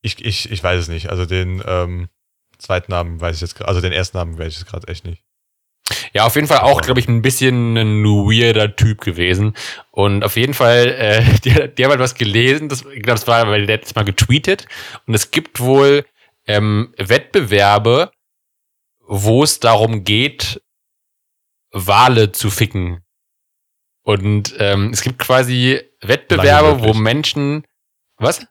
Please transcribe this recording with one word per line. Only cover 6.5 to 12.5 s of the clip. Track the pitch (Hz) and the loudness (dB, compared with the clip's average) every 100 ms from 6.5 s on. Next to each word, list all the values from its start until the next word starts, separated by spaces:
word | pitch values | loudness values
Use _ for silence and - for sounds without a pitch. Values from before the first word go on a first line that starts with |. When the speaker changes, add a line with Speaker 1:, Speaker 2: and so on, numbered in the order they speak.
| 143 | 2
Speaker 2:
auch, | 131 139 | 4 2
Speaker 1:
Aber | |
Speaker 2:
glaub | - 127 | 2 -2
ich, | 120 | 0
ein | 117 | 0
bisschen | 127 127 131 123 117 113 | 0 0 0 0 0 0
ein | 107 107 107 | 0 2 2
weirder | 104 101 110 117 110 104 - | 2 2 2 4 2 0 2
Typ | 110 104 | 0 0
gewesen. | - 85 87 92 107 104 - - _ | -6 -2 -2 0 -2 -4 -14 -16 _
Und | - 101 101 | -2 0 0
auf | 107 117 | -2 -2
jeden | 131 | -2
Fall, | 143 120 120 120 131 | 2 4 4 2 0
äh, | 107 110 117 | 0 4 4
<laughs> | - | 4
die, | 127 135 143 - | 4 2 2 0
die | |
haben | 131 | 0
halt | 139 | 2
was | 127 - | 0 -2
gelesen, | 110 104 127 | -2 2 2